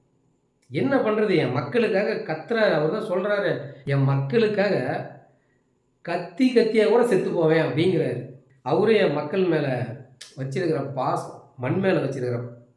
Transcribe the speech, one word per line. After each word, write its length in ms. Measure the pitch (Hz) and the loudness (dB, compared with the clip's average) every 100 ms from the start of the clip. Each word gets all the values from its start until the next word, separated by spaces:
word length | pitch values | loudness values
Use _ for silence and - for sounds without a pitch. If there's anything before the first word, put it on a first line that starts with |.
| _ _ _ _ _ _ _ | _ _ _ _ _ _ _
என்ன 280 | 131 254 269 | -2 0 2
பண்றது? 380 | 214 214 208 165 | 2 0 2 2
என் 160 | - | 2
மக்களுக்காக 640 | 208 - 247 214 190 214 | 0 -2 0 2 2 0
கத்துறாரு. 580 | 196 - 160 - 226 208 | -2 -4 -6 -4 2 2
அவர் 200 | 160 156 | 2 0
தான் 200 | 214 - | -2 -2
சொல்றாரு, 480 | 185 202 202 180 135 - - - | -2 0 0 0 -2 -6 -12 -4
"என் 180 | 139 | 0
மக்களுக்காக 720 | 139 135 - 233 214 208 202 165 127 165 - - - _ _ _ _ _ _ _ | 2 0 0 0 2 2 0 0 -2 -6 -8 -16 -20 _ _ _ _ _ _ _
கத்தி 520 | - 175 - - 254 | -6 -6 -6 0 2
கத்தியா 340 | 233 226 220 208 | 4 4 4 4
கூட 200 | 233 240 | 4 4
செத்து 220 | 190 - | 2 0
போவேன்" 360 | 165 160 165 143 | 0 2 2 2
அப்படிங்கிறாரு. 600 | 127 185 165 135 - - - _ _ | 0 2 2 0 -4 -10 -16 _ _
அவரு 340 | 127 165 214 208 | -4 0 4 4
என் 180 | 175 | 4
மக்கள் 320 | 147 - 196 180 | 0 -2 0 0
மேல 500 | 156 139 123 117 - - - - - | 0 0 -2 -4 -8 -16 -20 -18 -10
வச்சிருக்கிற 560 | 135 190 170 151 - | -8 -4 -2 -2 -4
பாசம், 600 | 131 139 190 - - - - | -4 -4 -4 -6 -14 -20 -8
மண் 220 | 123 180 | -4 0
மேல 200 | 190 160 | 2 0
வச்சிருக்கிற 500 | 135 123 123 120 - - - | 0 -4 -4 -4 -6 -14 -20